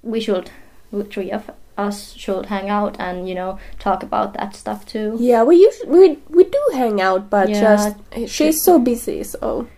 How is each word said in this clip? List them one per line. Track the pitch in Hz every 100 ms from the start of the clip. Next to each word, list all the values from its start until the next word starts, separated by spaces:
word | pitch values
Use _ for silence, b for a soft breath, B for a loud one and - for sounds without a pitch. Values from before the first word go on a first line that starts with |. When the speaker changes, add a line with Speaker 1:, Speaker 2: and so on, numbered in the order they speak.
Speaker 1:
we | 226 226
should, | 220 190 - b b b b
we | 202
three | 202 - 185
of | 208 - - - -
us | 202 202 -
should | - - 190 202
hang | 202 196
out | 208 208 208
and, | 185 180 185
you |
know, | 180 185 190 B -
talk | - 196
about | - 214 214
that | 202 202 -
stuff | - 208 -
too. | 220 214 226
Speaker 2:
Yeah, | 240 233
we | 233 339
usu-, | 415 - -
we, | 320 381 285 -
we | 339
do | 381 554 587
hang | 294 240 208
out, | 190 190 202
but | 208 196
Speaker 1:
Yeah. | 208 220 208 208 208 - -
Speaker 2:
just | 233
she's | - 302 311
so | - 339
busy, | 240 233 - -
so. | - - - - 233